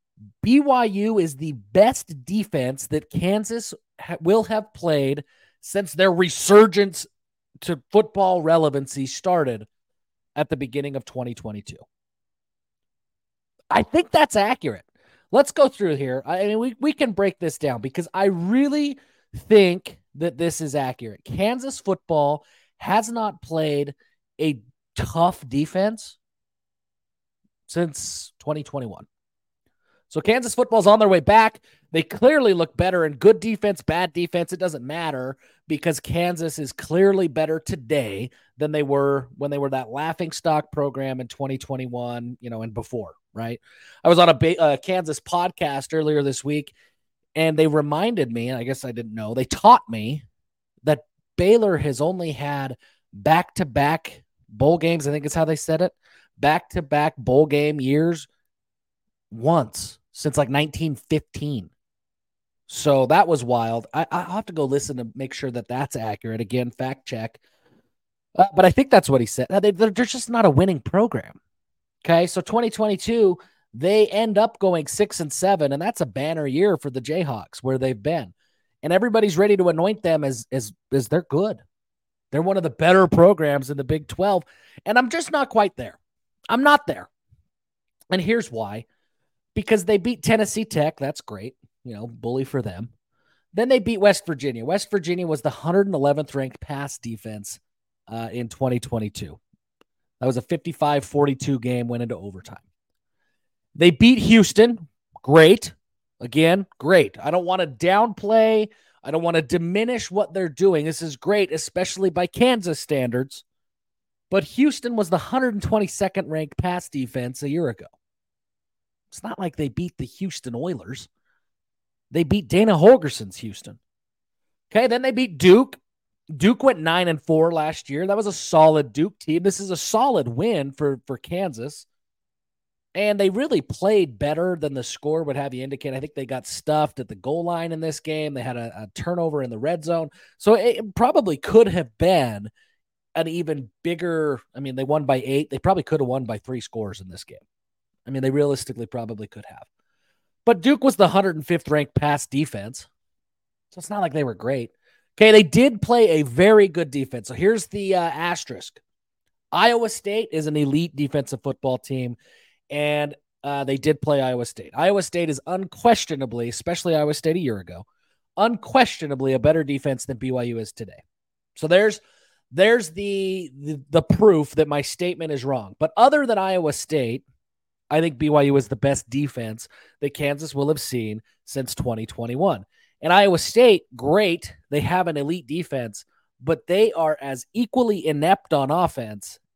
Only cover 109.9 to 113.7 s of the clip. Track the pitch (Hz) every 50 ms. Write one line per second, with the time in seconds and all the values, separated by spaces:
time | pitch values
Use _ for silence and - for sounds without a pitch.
109.9 | 247 226 - - 180 202 202 - 165 190 185 160 131 - 185 196 175 151 147 160
110.9 | 151 - 170 160 139 - - 185 208 208 190 - 156 156 - - - 180 185 -
111.9 | - 190 190 185 156 180 180 - - - 240 254 247 226 175 175 151 - - -
112.9 | 151 135 127 120 117 123 135 135 - - - _ _ _ _ _